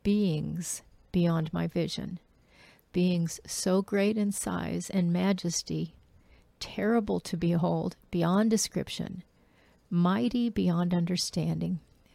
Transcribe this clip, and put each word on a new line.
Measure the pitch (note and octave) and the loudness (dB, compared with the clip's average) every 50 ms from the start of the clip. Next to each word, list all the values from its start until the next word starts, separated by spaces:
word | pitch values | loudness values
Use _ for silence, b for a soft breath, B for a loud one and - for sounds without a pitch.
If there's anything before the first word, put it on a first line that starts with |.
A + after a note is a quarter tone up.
| - | 0
beings | G3 G#3 G#3 G3+ F3+ D3+ D3+ - D3+ D#3 F3 E3 - - - - _ - - _ _ - | 2 2 4 2 2 0 0 -2 -4 -4 -6 -6 -6 -8 -10 -12 _ -20 -20 _ _ 0
beyond | F3+ F3 E3+ E3 E3 D#3 D#3+ F3+ | 2 4 4 2 2 0 -2 -2
my | E3 E3+ | -2 -2
vision, | E3 - F3 E3 E3 - - - - F3+ - - _ _ b b b b b b b b b b _ | -2 -2 -2 -2 -2 -4 -6 -8 -8 -10 -12 -14 _ _ b b b b b b b b b b _
beings | - F3+ F3+ F#3 F3 E3+ E3 D#3 - - - | 0 2 2 2 2 2 0 -2 -4 -8 -10
so | - - - - F#3 F#3 F#3+ | -10 -8 -4 0 2 2 2
great | F#3+ - G3+ G3+ G3 G#3 A3 | 2 2 2 2 2 2 2
in | G#3+ G#3 G3+ G3 | 2 0 -2 -2
size | - - G3+ F3+ E3+ E3+ - E3+ F3 F3+ - | -4 -4 -4 -4 -4 -4 -4 -4 -4 -4 -2
and | F#3+ F#3 F3 E3+ E3+ | 0 0 2 2 2
majesty, | F3+ F#3 G3 G3 F#3 - E3+ - - - - D#3 D#3 E3 D#3+ - - - b b b b b b b b _ _ - | 2 2 2 2 0 -2 -4 -4 -4 -4 -4 -4 -4 -4 -6 -8 -14 -20 b b b b b b b b _ _ -16
terrible | - - - - G3+ G#3+ A#3 A#3 G#3 G#3 F#3+ E3+ | -14 -10 -6 -2 0 2 2 2 2 0 -2 -4
to | - - F3+ | -4 -4 -4
behold, | E3 F3 E3+ E3+ D#3+ F3+ E3+ E3+ D#3+ F3 F#3 - - - _ | 0 2 2 2 2 2 2 0 0 -2 -4 -6 -10 -10 _
beyond | - E3+ E3 E3+ F#3 G#3 A3 A3+ | -2 0 2 4 4 4 4 4
description, | A3+ G3+ - - - F3+ - - - - - - F#3 F#3 - b b b b b b b b b b b b - | 4 2 0 -2 -4 -4 -4 -4 -6 -8 -8 -8 -10 -12 -16 b b b b b b b b b b b b -2
mighty | E3+ F3 F3 F3+ G3 A3 B3 A#3 - A#3+ A#3+ A#3 | 2 2 4 4 4 2 0 0 0 0 0 0
beyond | - G3+ F#3 F3+ E3+ F3 F3 F3 F3+ | 0 0 2 2 2 2 2 2 2
understanding, | F3 E3+ F3 F3+ F3 - - - E3+ D#3 E3 D#3+ D#3+ E3 F3 F#3 D#3 - _ _ b b b | 2 2 0 0 -2 -2 -4 -4 -2 -2 -2 -2 -2 -2 -2 -4 -6 -8 _ _ b b b